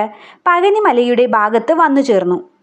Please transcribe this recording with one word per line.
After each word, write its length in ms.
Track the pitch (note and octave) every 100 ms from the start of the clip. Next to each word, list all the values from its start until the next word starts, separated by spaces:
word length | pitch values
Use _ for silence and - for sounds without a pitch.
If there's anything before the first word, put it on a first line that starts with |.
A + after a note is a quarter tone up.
| G#3+ - - - F#4
പഴനിമലയുടെ 800 | F4 G4 G#4+ G4 A#3+ B3 A#3+ B3
ഭാഗത്ത് 480 | A3 G#3 A3+ A3+
വന്നു 280 | E4 D#4+ C#4
ചേർന്നു. 360 | B3+ F#3+ F3 F3+ - _